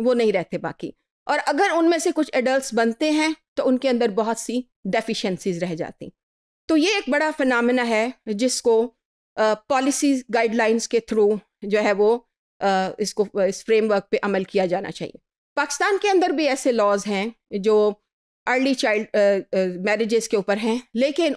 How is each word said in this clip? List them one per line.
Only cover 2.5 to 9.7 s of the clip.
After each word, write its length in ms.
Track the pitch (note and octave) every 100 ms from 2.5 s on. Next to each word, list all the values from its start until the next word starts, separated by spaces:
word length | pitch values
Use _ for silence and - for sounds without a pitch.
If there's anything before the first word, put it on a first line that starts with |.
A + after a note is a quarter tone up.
| C4+ C4
बनते 380 | A3+ A#3 A3+ D#4
हैं 240 | D4+ D#4 D#4 _ -
तो 80 |
उनके 240 | C4 B3+ C4
अंदर 220 | A#3+ A#3+
बहुत 280 | F#3+ A3 A3+
सी 260 | - A#3+ B3 _ G3
डेफिशिएंसीज 760 | A3+ A3 A3 G#3 F3+ G3+ E3+
रह 120 | F3+
जाती। 380 | E3 - - - - _ _ _ _ -
तो 80 | D#4+
ये 220 | E4+ G4+
एक 120 | -
बड़ा 200 | D4 D#4
फिनॉमिना 520 | D4+ C4 A#3+ A#3+ B3+
है 320 | A#3 G#3+ A#3 B3+ -
जिसको, 580 | G#3 B3+ - A#3+ A3+ A#3+ - _ _ _ -
अ, 180 | A3
पॉलिसी 680 | D#4+ -